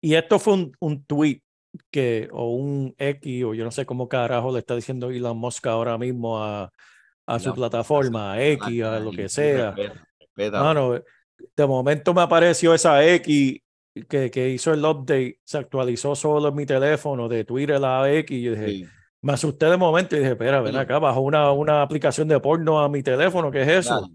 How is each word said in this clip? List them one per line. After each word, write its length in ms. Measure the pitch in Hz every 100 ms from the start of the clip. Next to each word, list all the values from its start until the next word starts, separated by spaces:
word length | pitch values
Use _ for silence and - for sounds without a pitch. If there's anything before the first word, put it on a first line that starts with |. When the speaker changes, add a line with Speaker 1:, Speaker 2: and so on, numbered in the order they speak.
Speaker 1:
Y 140 | 160 160
esto 240 | 165 202
fue 140 | 214
un, 180 | 196 170 -
un 240 | 165 147
tweet 380 | 143 147 151 131 _ _ _ - _
que, 380 | 147 127 113 110
o 240 | - 117 120
un 400 | 139 143 135 -
X, 460 | 139 139 143 123
o 100 | 120
yo 120 | 113 113
no 60 |
sé 140 | 117 135
cómo 220 | 123 123
carajo 440 | 131 120 127 123
le 80 | 127
está 140 | -
diciendo 380 | 120 117 127 123
Elon 260 | 127 120 117
Musk 300 | 117 - 127
ahora 300 | 113 117 113
mismo 440 | 123 123 117 110
a, 300 | 107 104 92 _ - _ _ _ -
a 120 | 117
su 100 | 131
Speaker 2:
Elon 0 |
Musk, 60 | 123
Speaker 1:
plataforma, 800 | 120 117 113 147 135 113 104
a 80 | 101
Speaker 2:
esa 240 | 143 147 104
Speaker 1:
X, 180 | 117
a 160 | 110 110
lo 120 | 110
que 120 | 95
Speaker 2:
ahí, 60 | 98
Speaker 1:
sea. 420 | - 147 135 110
Speaker 2:
respeta, 360 | 101 101 - _ _
respeta. 460 | _ - 104 104
Speaker 1:
Mano, 300 | 147 156 127
de 720 | 120 - _ _ _ - - 143
momento 460 | 131 127 147 143
me 80 | 175
apareció 520 | 170 170 175 165 165
esa 320 | 165 170 143 156
X 540 | 175 - 147 135 - _ _ _ - -
que, 240 | 143 127
que 180 | 135 127
hizo 220 | 131 165
el 140 | 156 151
update, 560 | 151 131 139 127 -
se 140 | _ 151
actualizó 580 | 127 135 127 117 143 143
solo 320 | 156 151 147
en 80 | 143
mi 100 | 143
teléfono 640 | 135 139 151 147 135 117
de 160 | 117
Twitter 400 | 107 127 143 143
a 260 | 135 131 135
X, 280 | 151 151 131
y 60 |
yo 80 | 120
dije, 140 | 110 107
Speaker 2:
Sí. 180 | 98 90 _ _ _
Speaker 1:
me 120 | 135
asusté 320 | 139 156 143 156
de 100 | 180
momento 400 | 175 160 185 151
y 40 |
dije, 120 | 139
"Espera, 300 | 117 117 139
ven 100 | 110
Speaker 2:
Mira. 120 | 131
Speaker 1:
acá, 140 | 131 135
bajó 200 | 151 127
una, 320 | 135 151 147
una 300 | 139 151 151
aplicación 480 | 143 151 147 131 156
de 100 | 147
porno 400 | 139 165 160 156
a 80 | 147
mi 160 | 143
teléfono, 480 | 139 127 175 180 151
¿qué 120 | 139
es 220 | 135 175 151
eso?" 100 | 117
Speaker 2:
Dale. 180 | 95